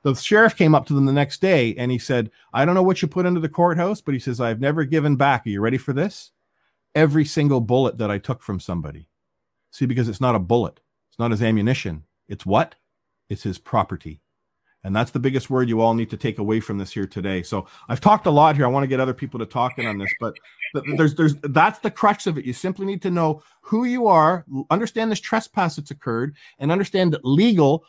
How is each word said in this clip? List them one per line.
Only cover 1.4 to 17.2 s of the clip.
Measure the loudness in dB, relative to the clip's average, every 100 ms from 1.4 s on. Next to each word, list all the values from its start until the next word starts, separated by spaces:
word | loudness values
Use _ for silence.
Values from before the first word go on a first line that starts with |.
day | 2 2 2 -2
and | -4
he | -4
said, | -2 -2 -2 _ _
"I | 0 2
don't | 4
know |
what | 2 2
you | -2
put | -2 0
into | 0
the | -2
courthouse," | 0 2 2 -2 -4
but | -4
he | -4
says, | -4 -4
"I've | -2 -2
never | -2 0
given | 0 0 2 2
back," | 2 2 -2
are |
you | -2
ready | 0 -2
for | -2
this? | -4 -4 -6 -20 _ _ _ _ _ _ 2
"Every | 4 2 0
single | 0 2 2
bullet | 2 2 2 -2
that | -4
I | -4
took | -4 -8
from | -6 -8
somebody." | -6 -8 -8 -14 -20 _ _ _ _ _ _
See, | -6 -2
because | -2 -2
it's | -2
not | 0 0
a |
bullet. | 2 0 0 -8 _ _ _
It's | -6
not | -2
his | 0
ammunition. | 0 2 0 -2 -4 -10 -14 _ -14
It's | -10 0
what? | 0 0 _ _ _ _ _ -12
It's | -8
his | -8 -10
property. | -4 -2 -2 -6 -12 -18 _ _ _ _ _ _
And | -4 -2
that's | -2
the | -2
biggest | -2 -2 -2
word | -2 0
you | 2
all | 2
need | 0 -4
to | -6
take | -6 -4
away | -2 -4
from | -4 -8
this | -8
here | -8 -8
today. | -8